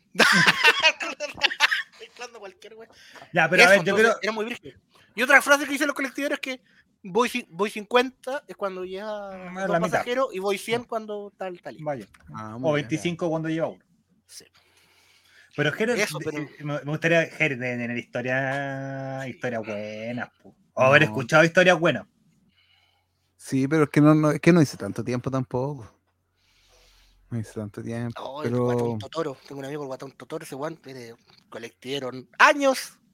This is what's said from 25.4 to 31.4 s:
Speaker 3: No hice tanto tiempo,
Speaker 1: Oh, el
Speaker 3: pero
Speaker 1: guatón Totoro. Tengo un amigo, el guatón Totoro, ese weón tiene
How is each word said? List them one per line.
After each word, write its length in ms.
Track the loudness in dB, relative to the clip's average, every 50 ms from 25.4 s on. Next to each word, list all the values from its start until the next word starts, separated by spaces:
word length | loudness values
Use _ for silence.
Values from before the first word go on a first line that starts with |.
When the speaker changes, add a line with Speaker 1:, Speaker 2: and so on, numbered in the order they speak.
| -4 -4 -4 -4 -4 -4 -8 -10 -14 -18 _ _ _ _ _ _ _ _ _ _ _ _ _ _ _ _ _ _ _ _ _ _ _ _ _ _ _ -10
Speaker 3:
No 100 | -8 -8
hice 140 | -8 -8 -10
tanto 280 | -10 -10 -10 -10 -10 -10
tiempo, 380 | -8 -6 -6 -6 -6 -8 -8 -10
Speaker 1:
Oh, 200 | -10 -8 -6 -4
el 80 | -2
Speaker 3:
pero 120 | 0 0 0
Speaker 1:
guatón 340 | 0 0 0 -2 -2 -4 -6
Totoro. 380 | -8 -8 -6 -6 -6 -6 -8 -12 -14
Tengo 120 | -14 -12 -12
un 60 | -10
amigo, 180 | -10 -10 -10 -10
el 40 |
guatón 240 | -10 -10 -12 -14 -16 -16
Totoro, 300 | -18 -16 -12 -12 -12 -12
ese 100 | -10 -10
weón 220 | -8 -8 -8 -10
tiene 360 | -12 -16 -18 -16 -16 -16 -16 -18 _ _ _ _ _